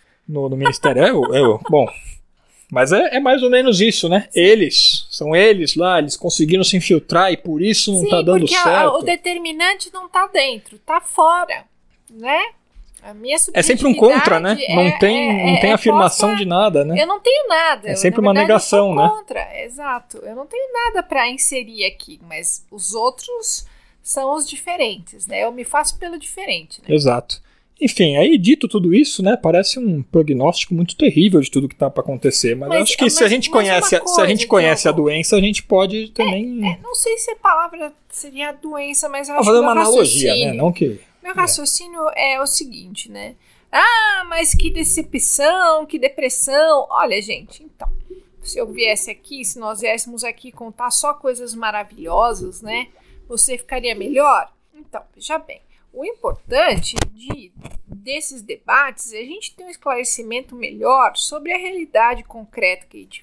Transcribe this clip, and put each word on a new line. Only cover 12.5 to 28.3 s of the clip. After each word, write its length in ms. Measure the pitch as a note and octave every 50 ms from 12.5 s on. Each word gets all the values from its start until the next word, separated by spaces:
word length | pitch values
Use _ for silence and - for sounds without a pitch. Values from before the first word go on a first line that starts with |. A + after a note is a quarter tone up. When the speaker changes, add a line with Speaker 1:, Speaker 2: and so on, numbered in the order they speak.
| - _ _ _ _ - - _ - -
Speaker 2:
A 100 | - G#3
minha 240 | G#3 G#3 A3+ C4 D4+ E4 - -
Speaker 1:
É 100 | - E3+
sempre 240 | E3+ - B3+ - C#4+
um 80 | C#4 A3+
contra, 460 | - A3 B3 D4 C4+ D4 - F3 E3
né? 100 | F3 G3
Speaker 2:
subjetividade 240 | A3+ C#4+ C4+ - E3
Speaker 1:
Não 220 | F3 F3+ F3+ G3+
Speaker 2:
é, 20 | -
Speaker 1:
tem, 420 | G3 G3+ A#3 - A#3 G#3+ G#3 G3
Speaker 2:
é, 120 | F#3 F3+
Speaker 1:
não 80 | F3 -
tem 100 | - G#3
Speaker 2:
é 20 | A3
Speaker 1:
afirmação 560 | G#3 - A3 G3 G#3 F#3+ F3+ - - G3+ G#3
Speaker 2:
posta 120 | G#3 G3+
Speaker 1:
de 60 | G3+ F3+
nada, 340 | E3+ F#3 G#3+ G#3 E3 C#3+
né? 200 | C#3+ D#3 E3+ C#4+
Speaker 2:
Eu 40 | D#4
não 140 | F4 G4+ G4+
tenho 260 | - A#4+ C5+ D5+ C#5
nada. 420 | A4+ E4 D#4 - - - - - G#3
Speaker 1:
É 40 |
Speaker 2:
Eu, 40 | F#3+
Speaker 1:
sempre 260 | - - F#3 - A3
Speaker 2:
na 60 | G3+ G3+
Speaker 1:
uma 40 | G3
Speaker 2:
verdade, 180 | G3 G#3 G3+
eu 80 | A3 F#3+
sou 280 | - - G3+ G3+ G3+ F#3+
Speaker 1:
negação, 60 | D#3+
né? 240 | E3 E3 E3+ G#3+ G#3+
Speaker 2:
contra, 460 | - - - - - - - - A3
exato. 520 | A#3+ B3 C#4 D4 C#4 B3 A#3+ _ - - -
Eu 160 | - G#3 A3+
não 120 | C4 C#4+
tenho 260 | - A#4 B4 C5+ B4+
nada 300 | A#4+ A#4 A#4+ A#4 A4+ F4+
pra 260 | F4 - D#4+ C4+ A#3 A#3+
inserir 560 | C4 C4 - - - B3+ A#3 A3 A3+ G#3+ F#3+
aqui, 340 | G3 G3 - - - D#3+ - E3+
mas 380 | E3+ D#3 D#3 F3 - - - - -
os 240 | - G3+ - - G#3
outros 720 | A3 A#3 B3+ B3+ - - B4 A#4+ A4+ A4 - - - - - - _ _ _ _ _
são 320 | - - - F#3 C4 C4+ D4
os 140 | D#4 - -
diferentes, 800 | - - - F4+ F4 F4 C4 A3 F#3+ G#3 E3 - - G3+ -
né? 180 | - G3+ G3 G#3+
Eu 80 | A#3
me 120 | A#3+ B3 A#3
faço 340 | - - D4 D4+ - - -
pelo 200 | F#4 E4+ E4+ D4+
diferente, 640 | - - - F#4+ F#4 - F#3 E3 D#3 - - -
né? 140 | - - D3+
Speaker 1:
Exato. 480 | D3+ C#3 B2+ A#2+ B2 - - - - - _ _ _ _ _ _ -
Enfim, 360 | D4+ - - - F#3 D3+ C#3+
aí 220 | C#3+ F#3 D4+